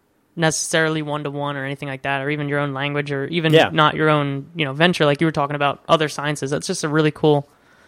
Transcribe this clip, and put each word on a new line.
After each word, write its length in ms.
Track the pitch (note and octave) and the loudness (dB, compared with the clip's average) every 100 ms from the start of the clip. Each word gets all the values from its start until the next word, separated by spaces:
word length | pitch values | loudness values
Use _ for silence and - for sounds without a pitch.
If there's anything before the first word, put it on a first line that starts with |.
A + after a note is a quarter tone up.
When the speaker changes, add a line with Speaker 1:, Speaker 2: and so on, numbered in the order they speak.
| _ _ _ - | _ _ _ -2
Speaker 1:
necessarily 640 | D#3+ D#3 - E3 D#3+ D#3+ | 0 0 0 0 0 0
one-to-one 560 | D3 D3+ D3 C#3+ C#3+ C#3+ | -4 -6 -6 -6 -6 -4
or 80 | C3+ | -6
anything 240 | C#3 C#3+ | -8 -8
like 140 | C3+ | -6
that, 180 | C#3 C#3 | -4 -2
or 80 | C#3 | -2
even 180 | D3 C#3+ | -4 -2
your 120 | C#3+ | -2
own 140 | C#3+ | -2
language, 380 | C3+ C#3+ C#3+ C#3+ | -4 -4 -4 -4
or 140 | C#3 C#3 | -4 -4
even 240 | E3+ D#3+ | -2 4
Speaker 2:
Yeah. 160 | D#3 B2 | 4 4
Speaker 1:
not 240 | D#3+ D3+ D3+ | 4 2 2
your 140 | D#3 | 2
own, 380 | D3+ C#3+ C#3 C3+ E3+ | 2 0 -4 -6 -6
you 100 | C#3+ | -4
know, 80 | |
venture, 320 | C3+ F3 F3 D3+ | 2 2 4 2
like 140 | C#3+ | 4
you 60 | E3 | 2
were 40 | |
talking 240 | D3+ C#3+ D3 | 0 -2 0
about, 260 | C#3+ - - | -2 -2 0
other 200 | E3 D#3 | 2 2
sciences, 420 | - C#3+ D3 C3+ | -2 -4 -4 -4
that's 160 | D3 - | -4 -4
just 160 | F#3 | -4
a 60 | D#3 | -2
really 220 | D3+ D#3 | 2 0
cool, 360 | - D#3 D3 C#3 _ _ _ | 2 4 4 0 _ _ _